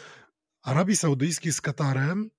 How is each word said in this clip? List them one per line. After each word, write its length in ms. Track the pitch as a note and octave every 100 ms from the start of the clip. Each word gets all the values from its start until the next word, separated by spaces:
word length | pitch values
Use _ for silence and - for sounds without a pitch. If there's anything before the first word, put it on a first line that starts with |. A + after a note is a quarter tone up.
| - - - _ _ _
Arabii 340 | - C#3 F#3+ G3+
Saudyjskiej 580 | D#3+ C3+ D#3 D#3 E3
z 80 | -
Katarem 680 | - C#3 C#3 C3 C#3 F#3 A3